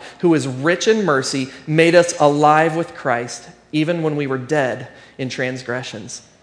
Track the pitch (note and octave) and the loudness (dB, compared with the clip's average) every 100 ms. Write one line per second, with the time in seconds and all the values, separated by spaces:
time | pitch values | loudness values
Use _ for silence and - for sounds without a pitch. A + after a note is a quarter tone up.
0 | - - F3 D#3 C3 B2+ D#3 F3+ A3 A3 | -16 -2 2 2 0 -2 0 0 2 2
1 | F#3 C3+ C3 C#3 C3 - - D#3 E3 F3 | 2 0 0 -4 -6 -10 -2 2 6 6
2 | E3+ - D3 D3 D3+ D#3 D#3+ D#3+ D#3+ - | 4 2 2 4 4 6 4 0 -6 -6
3 | C#3+ A#2+ B2 - - - _ D3+ D#3 F3 | -4 -4 -4 -12 -18 -20 _ -2 -2 -2
4 | D#3 D3 C#3 C3 B2 D3+ C3 A2+ A#2 - | -2 -2 -4 -6 -2 0 0 -4 -10 -18
5 | - - B2+ - B2+ B2+ A#2+ B2 B2 G#2+ | -20 -10 -8 -6 -6 -6 -8 -8 -8 -12
6 | A2+ - - _ | -14 -16 -18 _